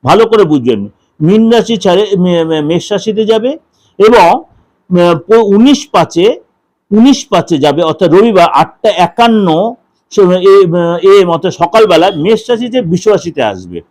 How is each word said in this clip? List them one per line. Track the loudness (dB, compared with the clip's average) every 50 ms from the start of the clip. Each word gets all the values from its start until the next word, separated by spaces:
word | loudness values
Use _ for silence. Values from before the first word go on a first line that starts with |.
| _
ভালো | 0 0 2 2
করে | 0 2 0 0
বুঝবেন, | 2 0 -2 0 -2 -4 -4 -6 -12 _ _ _ _ _ _
মীন | -2 0 2 2 2 2
রাশি | 2 0 0 -2 -6 -4
ছেড়ে | -2 0 0 0 0 -2 -2 -2
মে-, | -2 0 0 -2 -2
মে-, | -2 -4 -4 -4
মেষ | -4 -4 -4 -4 -4
রাশিতে | -8 -6 -4 -6 -4 -4 -2
যাবে | -2 -2 -2 -2 -4 -8 -8 _ _ _ _ _ _ _ 2
এবং, | 2 4 4 4 4 2 2 0 -4 _ _ _ _ _ _ _ _ _ 0 0
আহ, | 2 2 0 -2
প-, | -2 0 2 2 2
উনিশ | 2 2 2 4 2 2 0 -4 -4
পাঁচে, | -2 -2 -2 -2 -2 0 0 0 0 -2 _ _ _ _ _ _ _ _ _ _
উনিশ | 0 2 4 4 2 0 -2
পাঁচে | _ -4 -4 -2 -2 -4 -2
যাবে | 0 0 0 0 -2
অর্থাৎ | -4 -2 -2 0 2
রবিবার | 2 2 2 2 2 2 2 2
আটটা | 2 0 -2 -2 -4 _ _ -4
একান্ন | 0 0 -2 -2 0 0 0 0 2 0 0 0 -2 -2 -2 -4 -6 _ _ _ _ _ _ _
সময় | 0 0 2 2 2 2
এ-, | 2 4 4 4 4 2 0 -2 -2 -2 -4 -2 2 2
এ-, | 4 4
এম | 4 2
অর্থাৎ | -2 -4 -4 -6 -4
সকালবেলা | -4 -6 -2 2 2 2 2 2 2 0 0 -2
মেষ | -4 -2 -2 -2 -2 -2 -6
রাশি | -6 -6 -6 -6
যে | -4 -4
বৃষ | -4 -2 -4 -2 0 0
রাশিতে | -2 -2 -2 -8 -8 -6 -6
আসবে। | -6 -6 -8 -14 -14 -16 -16 -16 _